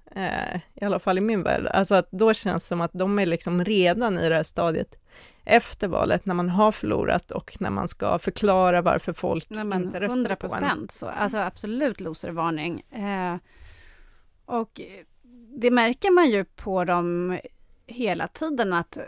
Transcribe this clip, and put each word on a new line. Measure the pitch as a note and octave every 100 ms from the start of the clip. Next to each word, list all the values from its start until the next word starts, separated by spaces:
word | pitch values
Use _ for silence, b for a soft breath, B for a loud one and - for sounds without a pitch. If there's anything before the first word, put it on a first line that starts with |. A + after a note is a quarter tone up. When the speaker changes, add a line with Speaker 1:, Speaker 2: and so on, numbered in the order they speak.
| - G3
Speaker 1:
eh, | F#3+ - - - -
i | - G3+
alla | F3+
fall | - F#3
i |
min | G#3+ A3
värld. | - - -
Alltså | - G3 G3
att | -
då | F#3 A3
känns | A3 G3+ F3+
det | -
som | F3
att | E3+
de | F3+ F#3 G3+
är | F#3+
liksom | E3 - F3 F3+
redan | G#3 F3 F3+ A#3 F3+
i | E3
det | D#3+
här |
stadiet | - - E3+ E3 - - b b b b
efter | - A#3 - - G3+
valet, | - - F3 -
när |
man | F3 F3
har | F3+ G#3+
förlorat | G#3+ G#3 - - F3+ -
och | - - -
när | G3
man | G3+ -
ska | - - F3
förklara | - - G#3 F#3 F#3 F3
varför | F3 - -
folk | E3+ F#3+ F#3 -
Speaker 2:
Nej, | G#3+
men | G#3+ F#3+
Speaker 1:
inte | F3+ A#3
röstar | G3+ B3
Speaker 2:
hundra | A3+ F#3+
Speaker 1:
på | F#3
en. |
Speaker 2:
procent | - C#4 - A3
så. | - -
Alltså | - G3+ G#3+
absolut | F#3+ - G#3 A#3 C#4+ G3+
loservarning. | F#3 D#3+ - E3 E3 D#3+ D#3 D#3 -
Eh, | A3+ G3+ G3 F3+ F3 b b b b b b b b b _ -
och | A#3+ A3 - F3 F#3+ D#3+ _ A#3+ B3 A#3 C4+
det | A#3+
märker | A#3+ A3+ B3+ G4+
man | F4+ D#4+
ju | G#3 F3+
på | - A3 F#3+
dem | F3+ F3 F3 F3 F3+ F3+ - - - - -
hela | A#3 A3+ E3+ E3+
tiden | - D#4+ C#4 G#3
att | F3 E3+ -